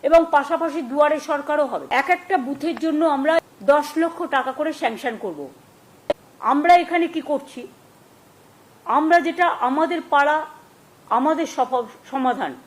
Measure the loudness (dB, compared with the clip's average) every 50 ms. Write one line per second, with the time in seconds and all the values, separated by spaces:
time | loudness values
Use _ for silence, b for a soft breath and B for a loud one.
0 | 2 6 6 6 6 6 2 0 0 2 -2 -2 -2 -2 -4 -6 -6 -6 2 2
1 | 4 4 4 0 -2 -4 -4 -4 -2 -2 0 0 0 -2 -2 -8 -6 -2 -2 -2
2 | 2 2 0 -2 0 -2 -2 -2 -2 -2 -8 -6 -4 -6 -6 -4 -4 -2 0 2
3 | 2 2 2 2 0 2 2 2 0 -2 _ _ 2 4 4 4 4 0 -2 -2
4 | -2 -2 -2 -6 -6 -2 -2 -2 -2 -2 -4 -4 -4 -4 -4 -2 -4 -4 -4 -4
5 | -6 -6 -6 -6 -8 -10 -8 -8 -12 -14 -14 -20 -20 -20 -20 -20 -20 -20 -20 -20
6 | _ -8 -8 -8 -8 -20 _ _ -2 0 0 0 4 6 6 6 4 2 0 -2
7 | -2 -2 -4 -8 -6 -4 -4 -4 -4 -8 -16 -16 -16 -18 -20 _ -20 -20 -20 _
8 | -20 _ _ _ _ _ _ -20 _ _ _ _ -20 -20 -20 -20 _ 0 0 0
9 | 2 4 4 4 2 2 -2 0 0 0 0 -2 -2 -2 0 0 0 -2 -2 -6
10 | -4 0 2 2 4 4 2 -2 -4 -6 -14 -20 -20 -20 -20 _ -20 -20 -20 _
11 | -8 -2 -2 0 2 2 0 0 -2 -4 -2 -4 -2 -2 0 -4 -4 -4 -10 -20
12 | -18 -8 -6 -2 0 0 -2 -2 -4 -8 -8 -12 -18